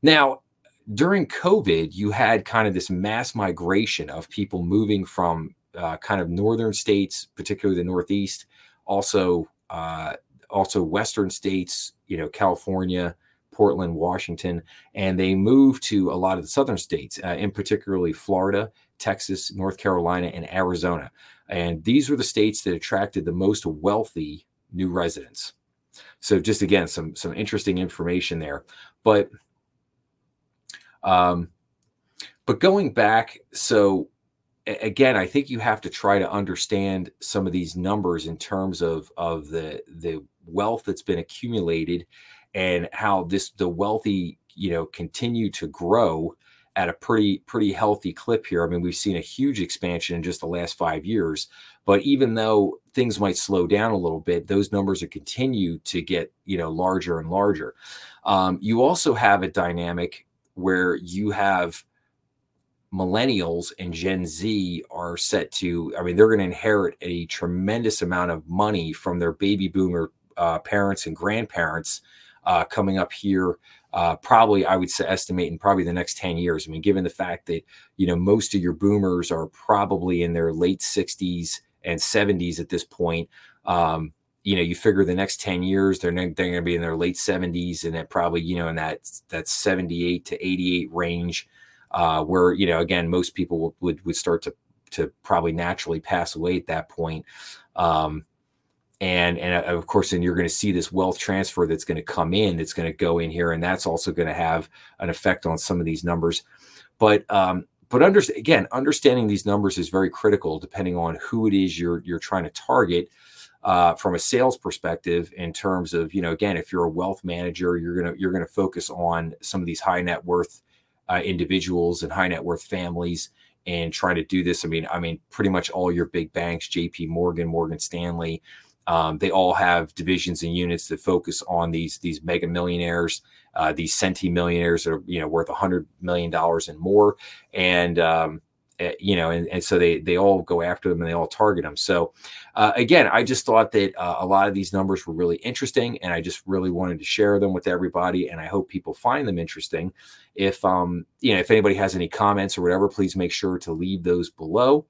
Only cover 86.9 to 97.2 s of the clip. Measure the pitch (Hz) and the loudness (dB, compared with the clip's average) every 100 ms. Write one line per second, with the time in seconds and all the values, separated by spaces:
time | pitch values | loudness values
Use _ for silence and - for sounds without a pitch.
86.9 | 82 87 90 - 90 90 87 87 85 85 | -2 -2 -2 -2 -2 -2 -2 -4 -4 -6
87.9 | 82 80 92 85 85 82 90 85 82 80 | -6 -4 -2 0 -2 -2 -4 -2 -4 -6
88.9 | 80 - - _ 82 - - - 92 90 | -6 -10 -12 _ -8 -4 -2 0 0 -2
89.9 | 85 87 90 - - 92 92 90 90 80 | -2 0 -2 -4 -6 -2 0 2 0 -2
90.9 | 82 87 87 87 85 - _ - _ _ | -4 -2 -2 -4 -6 -10 _ -20 _ _
91.9 | 85 85 78 76 92 90 90 95 82 82 | 0 2 2 2 6 6 6 2 2 2
92.9 | 90 85 90 87 - 85 85 82 - 90 | 0 2 0 -2 -4 -4 -2 -4 -4 -4
93.9 | 80 90 85 - 85 - - _ _ _ | -4 -4 -4 0 -2 -2 -14 _ _ _
94.9 | - 78 _ - 90 85 82 87 90 - | -6 -6 _ 0 2 2 -2 -2 -4 -4
95.9 | 82 - 90 85 - 85 90 - 80 - | -6 -2 -2 -2 -4 -2 -2 -2 -6 -6
96.9 | - 82 80 | -6 -6 -6